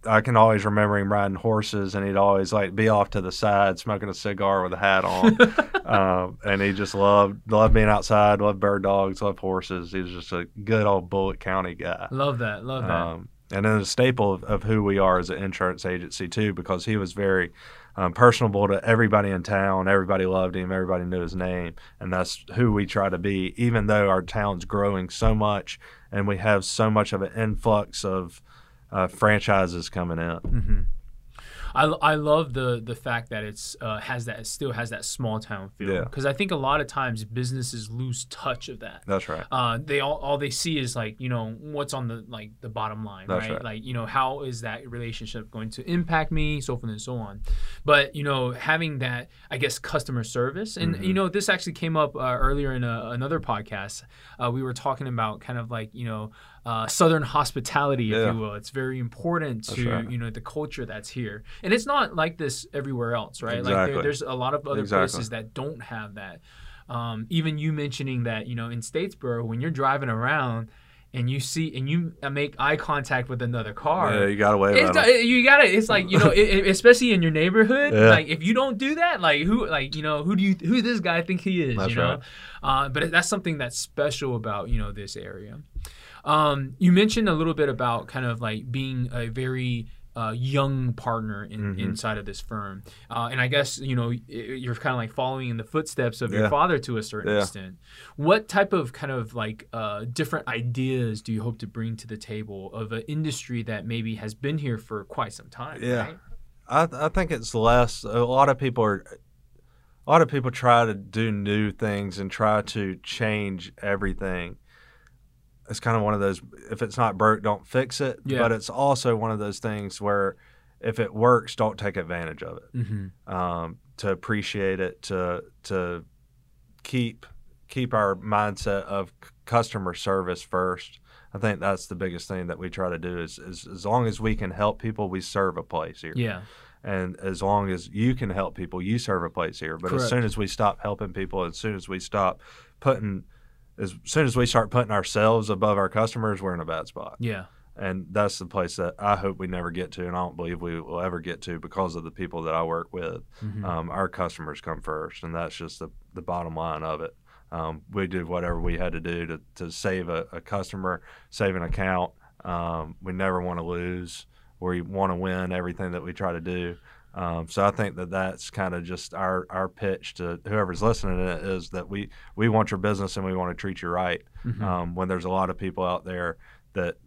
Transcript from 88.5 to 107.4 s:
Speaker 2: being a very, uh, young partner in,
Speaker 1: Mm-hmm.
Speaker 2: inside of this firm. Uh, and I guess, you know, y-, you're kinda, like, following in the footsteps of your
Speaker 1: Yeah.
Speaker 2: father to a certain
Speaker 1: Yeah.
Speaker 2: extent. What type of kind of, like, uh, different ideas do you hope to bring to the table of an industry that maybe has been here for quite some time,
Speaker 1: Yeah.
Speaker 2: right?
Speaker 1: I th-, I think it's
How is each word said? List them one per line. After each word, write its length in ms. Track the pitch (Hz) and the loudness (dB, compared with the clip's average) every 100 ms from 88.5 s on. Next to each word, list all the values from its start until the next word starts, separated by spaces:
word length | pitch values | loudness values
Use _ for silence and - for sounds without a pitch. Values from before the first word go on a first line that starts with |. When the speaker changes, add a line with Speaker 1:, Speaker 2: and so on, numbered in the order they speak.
| 107 131 | -4 -6
Speaker 2:
being 380 | 123 135 127 123 | -6 -4 -2 -4
a 140 | 123 117 | -4 -6
very, 600 | 113 127 127 127 120 117 - - - | -4 -4 -2 -2 -2 -6 -14 -14 -6
uh, 160 | 113 | -6
young 640 | 117 131 139 139 135 127 | -2 0 2 2 0 -2
partner 500 | 117 - 113 110 101 104 | -2 -2 -2 -4 -8 -8
in, 140 | 107 | -4
Speaker 1:
Mm-hmm. 180 | 104 95 | -4 -2
Speaker 2:
inside 380 | 98 107 113 107 | -4 -2 -4 -4
of 80 | 101 | -6
this 160 | 98 | -12
firm. 400 | - 110 101 95 - - - | -10 -8 -8 -12 -16 -20 -8
Uh, 220 | 117 117 | -4 -4
and 80 | 131 | -2
I 60 | 127 | 0
guess, 300 | 143 139 - | 2 0 -4
you 180 | 135 123 | -2 -2
know, 120 | 117 | -2
y-, 100 | 120 - | -4 -8
you're 460 | 113 107 131 123 | -12 -10 -8 -6
kinda, 220 | 117 147 127 | -4 -2 -2
like, 180 | 113 | -4
following 360 | - 131 131 127 | -2 -2 -2 -4
in 80 | 113 | -6
the 60 | |
footsteps 580 | 107 156 156 - 120 113 | -2 -4 -4 -2 -2 0
of 100 | 120 | -2
your 80 | 101 107 | 2 2
Speaker 1:
Yeah. 40 | |
Speaker 2:
father 300 | 143 160 - | 4 4 2
to 180 | 123 113 | 0 -6
a 60 | |
certain 300 | 107 107 104 104 | -4 -4 0 2
Speaker 1:
Yeah. 60 | |
Speaker 2:
extent. 340 | 98 101 92 92 - - - - | 2 -4 -14 -16 -20 -20 -20 -2
What 320 | 147 214 214 | 4 4 4
type 260 | 202 196 | 2 2
of 200 | 180 127 | 2 0
kind 180 | - 139 | -6 -6
of, 240 | 131 110 120 | -4 -6 -6
like, 320 | 110 110 - | -6 -6 -10
uh, 340 | 117 107 104 113 | -8 -6 -6 -8
different 360 | 120 156 160 - | -4 -4 -4 -4
ideas 720 | 117 120 123 131 131 120 107 | -4 -4 -2 0 0 0 -4
do 100 | - | -4
you 120 | 110 | -4
hope 160 | 113 113 | -2 -6
to 80 | 104 | -10
bring 280 | 117 113 110 | -6 -6 -6
to 100 | 113 | -10
the 100 | 107 | -12
table 560 | - 107 107 98 95 | -8 -10 -8 -10 -10
of 180 | 110 107 | -8 -6
an 100 | 113 113 | -8 -6
industry 540 | 151 156 131 - 120 | -4 -2 -4 -6 -6
that 220 | 110 107 98 | -4 -6 -4
maybe 300 | 117 113 110 | -4 -4 -6
has 180 | 110 | -8
been 240 | 107 139 156 | -6 -4 -2
here 220 | 143 110 | -2 -4
for 240 | - 107 | -6 -10
quite 300 | 98 - 107 | -8 -6 -6
some 160 | - - | -6 -20
time, 340 | - 131 156 | -14 -14 -6
Speaker 1:
Yeah. 160 | 120 123 113 | -2 -2 -2
Speaker 2:
right? 100 | 165 - - - - - | -8 -14 -16 -16 -20 0
Speaker 1:
I 200 | 135 170 | 2 2
th-, 120 | 127 | 0
I 100 | 156 | -2
think 200 | 190 170 | 0 0
it's 240 | 143 | -2